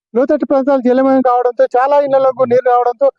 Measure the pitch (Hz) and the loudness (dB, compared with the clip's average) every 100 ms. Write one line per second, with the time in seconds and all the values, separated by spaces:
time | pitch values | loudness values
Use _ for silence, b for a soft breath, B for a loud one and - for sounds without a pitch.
0 | _ 220 277 294 - 277 269 269 247 254 | _ -4 -2 -2 0 -2 0 0 0 0
1 | 269 269 254 247 247 240 262 247 269 285 | 2 0 0 0 -2 -2 0 0 0 0
2 | 285 269 262 254 254 247 247 247 240 240 | 0 0 0 -2 0 0 2 0 0 -2
3 | 277 | -2